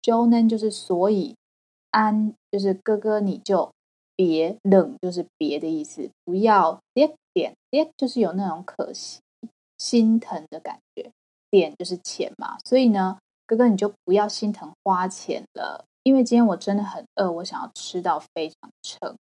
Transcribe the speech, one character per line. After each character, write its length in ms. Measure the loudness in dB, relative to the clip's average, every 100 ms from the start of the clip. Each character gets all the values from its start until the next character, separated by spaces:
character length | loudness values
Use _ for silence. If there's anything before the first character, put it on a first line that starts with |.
Cho 240 | 2 2 4
nên 200 | 6 4
就 80 | 2
是 140 | -2
所 400 | -6 -4 0 2
以， 240 | 2 -2 -10 _ _ _ _ _
ăn 440 | 0 2 2 -2 -6 _
就 60 | -2
是 120 | -2
哥 240 | -2 -2 -2
哥 220 | 0 0
你 200 | -2 -4
就 340 | -2 0 0 _ _ _ _
别， 420 | -2 0 2 -2 -2
冷 320 | 4 4 4 -4
就 80 | -8
是 160 | -8 -10 _
别 220 | -4 -4
的 80 | -4
意 160 | -6
思， 260 | -8 -12 -14 _
不 120 | -6 0
要 420 | 4 4 2 -2 _
tiết 180 | 0 0 0 _
tiền，tiết 560 | -4 -4 -10 _ -2 -2 -4
就 100 | -4
是 140 | 0
有 120 | -2
那 140 | -2 -6
种 140 | -8
可 280 | -12 -10 -10
惜、 260 | -10 -16 -18 _ _ -20 _ _ _
心 440 | 0 2 4 2
疼 240 | 0 -12 -12
的 120 | -14
感 180 | -14 -14 _
觉， 160 | -16 -16 _ _ _ _
tiền 240 | 2 2 -4
就 80 |
是 140 | -10 -10
钱 340 | -10 -10 -10 -10
嘛， 180 | -14 -14
所 140 | 0 4
以 100 | 4
呢， 280 | 4 0 -4 _ _
哥 120 | -4 2
哥 120 | 4
你 80 | 4
就 160 | -2 -4
不 80 | 0
要 160 | 0 0
心 240 | -4 -6
疼 180 | -6 -14 -8
花 240 | -2 -2 -2
钱 340 | -8 -8 -8 -10
了， 300 | -12 -10 -12 _ _
因 100 | 4
为 80 | 4
今 140 | 4 4
天 100 | 4
我 100 | 2
真 200 | -2 -4
的 80 |
很 200 | -4 -10 -12 -4
饿， 140 | -4
我 120 | -4
想 160 | -8 -12
要 80 | -12
吃 260 | -14 -10 -6
到 220 | -4 -4 -6
非 140 | -10 -10
常 220 | _ -20 _
撑。 340 | -20 -14 -14 -14